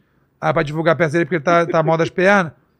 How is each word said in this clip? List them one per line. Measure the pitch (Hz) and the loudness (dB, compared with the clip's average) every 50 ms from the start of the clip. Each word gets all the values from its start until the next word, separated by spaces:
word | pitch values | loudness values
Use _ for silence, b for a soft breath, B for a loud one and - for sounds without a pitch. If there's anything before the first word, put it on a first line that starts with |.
| _ _ _ _ _ _ _ - | _ _ _ _ _ _ _ -6
ah, | - 160 156 | -4 -2 -2
pra | 170 160 | -2 -2
divulgar | 143 151 160 160 165 160 | -4 -4 -2 0 0 0
a | 127 | 2
peça | 175 151 143 | 0 0 0
dele | 170 165 | -2 -2
porque | - 180 | -2 -2
ele | 160 135 | -4 0
tá, | 175 170 170 170 - | 0 2 2 2 0
tá | 170 165 151 | 0 0 0
mal | 160 160 160 | 0 0 0
das | 165 156 | -2 -2
pernas. | - 190 180 196 208 196 175 143 - _ _ _ _ | -2 0 2 2 2 2 0 -2 -8 _ _ _ _